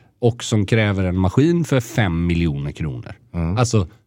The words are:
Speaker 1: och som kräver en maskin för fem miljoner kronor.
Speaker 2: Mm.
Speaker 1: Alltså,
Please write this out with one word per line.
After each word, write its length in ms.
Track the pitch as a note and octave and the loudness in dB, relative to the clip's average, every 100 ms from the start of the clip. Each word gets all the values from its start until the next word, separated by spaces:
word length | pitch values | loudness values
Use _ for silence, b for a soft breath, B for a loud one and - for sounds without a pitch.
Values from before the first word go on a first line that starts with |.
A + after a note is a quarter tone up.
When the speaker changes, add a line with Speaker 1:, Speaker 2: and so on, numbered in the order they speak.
| b - | b -2
Speaker 1:
och 260 | A#2+ A#2+ | -2 -2
som 220 | - A2 G2+ | -2 0 2
kräver 380 | A2 G#2+ F#2+ | 2 2 0
en 120 | F#2 F2+ | 0 2
maskin 460 | F#2+ B2+ D#3 E3+ | 2 4 4 2
för 160 | D#3+ C3+ | 2 0
fem 460 | - - G2+ E2 E2+ | 0 0 0 0 0
miljoner 460 | E2+ E2+ C#2+ C#2+ | 2 0 -2 -6
kronor. 400 | C2 D#2+ A#1+ - - _ | -6 -8 -8 -12 -18 _
Speaker 2:
Mm. 220 | F2 E2 G2+ | -6 -2 0
Speaker 1:
Alltså, 300 | A#2+ A2 E2+ b | 0 0 -2 b